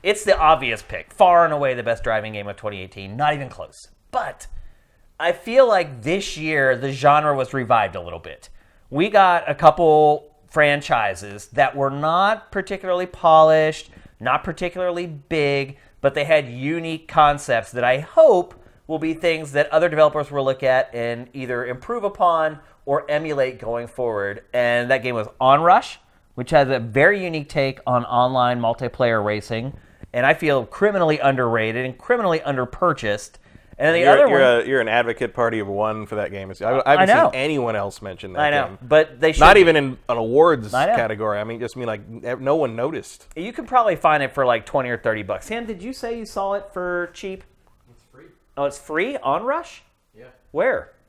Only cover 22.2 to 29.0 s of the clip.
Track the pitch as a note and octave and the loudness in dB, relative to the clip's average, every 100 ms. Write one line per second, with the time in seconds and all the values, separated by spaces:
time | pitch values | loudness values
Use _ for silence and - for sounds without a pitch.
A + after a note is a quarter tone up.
22.2 | F3+ E3 D#3 D3 _ _ - C#3+ C#3+ D3 | 0 2 -2 -6 _ _ -4 -4 -2 -4
23.2 | D#3+ C#3+ C3 B2+ A2 A#2 A#2 - A#2+ G#2+ | -4 -2 -2 -4 -8 -8 -8 -6 -4 -4
24.2 | G2+ G#2 _ B2 A#2+ A#2+ A#2+ C3 B2 A#2+ | -6 -8 _ -2 0 0 0 -2 0 -6
25.2 | G#2+ - C3 C#3+ E3+ F#3 - - _ _ | -6 -2 2 4 6 4 2 -20 _ _
26.2 | _ - B2 D#3+ C3+ C3 A#2 A2 D#3+ G3+ | _ -12 0 2 2 -2 -2 2 2 2
27.2 | F3+ D#3+ C#3+ D#3 C3+ C3+ - B2 A#2+ B2 | -4 -8 -6 -4 -4 -4 -2 -2 0 0
28.2 | B2+ C3 B2 B2 A2+ A#2 B2 - | 2 2 0 0 -2 -4 -8 -2